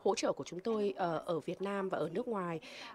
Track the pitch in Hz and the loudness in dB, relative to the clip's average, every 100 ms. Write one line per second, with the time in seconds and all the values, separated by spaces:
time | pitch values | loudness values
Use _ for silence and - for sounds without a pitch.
0 | 202 - 262 - - 170 226 220 202 - | 2 4 2 0 -2 -4 -2 2 2 2
1 | 175 156 - 165 151 175 196 202 190 175 | 2 2 2 0 0 -2 -2 0 0 0
2 | 151 170 254 214 175 165 - - - | 0 0 0 0 0 -2 -6 -12 -12